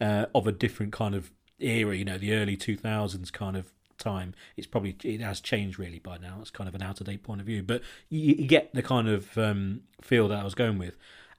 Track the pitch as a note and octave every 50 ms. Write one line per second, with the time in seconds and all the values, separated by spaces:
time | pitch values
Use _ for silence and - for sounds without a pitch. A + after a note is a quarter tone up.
0 | A2 G#2 G#2+ G#2 A2+ - - B2+ G2 A2 G2 - - A2 - - G#2+ G#2 - -
1 | A2+ G#2 G2 G2 F2 - - _ _ _ _ - - C3 A2+ A#2 A2 G#2 G2 F#2
2 | G2 G2+ F#2 F#2 G2 G#2 G#2+ A2 G#2+ G2+ G2+ F#2+ - - G#2 G2 - A2 G#2+ G#2+
3 | G#2 G2+ F#2 F#2 F2+ F2+ - - G#2+ F#2+ F#2+ F#2+ F2+ - _ _ _ _ _ -
4 | - A2 G2 F#2+ F#2 F2+ F2+ - - - - - F#2+ - - A#2 G2 G2 F#2 -
5 | - - A2 G#2+ A#2 G#2 F#2+ - - - - G#2+ G2+ G2 F2+ - F#2+ E2+ E2+ E2
6 | - F#2 F2 E2+ F2+ F2+ F#2 G2+ - - - - G2 F#2 F2 G2 F#2+ F#2+ G2 -
7 | G2 G2 G2 G2+ - - G#2+ G2 G2+ G#2 A2+ G#2 F#2+ F#2 A#2 A#2+ - - - -
8 | - _ - D#3 D#3 D3+ D3 - D#3 C3 D#3 D3+ - - - B2+ B2 - C3 B2
9 | A2+ A2 G#2+ G2 F#2+ - - A2+ A2 G#2+ G#2 G2+ G2 F#2+ G2 A#2+ - _ _ -
10 | - - C3 A#2+ A2 G2+ G#2 G2+ G2+ G2 F#2+ - B2 A2+ G#2+ F#2+ F2+ F2 - -
11 | - - - - - - -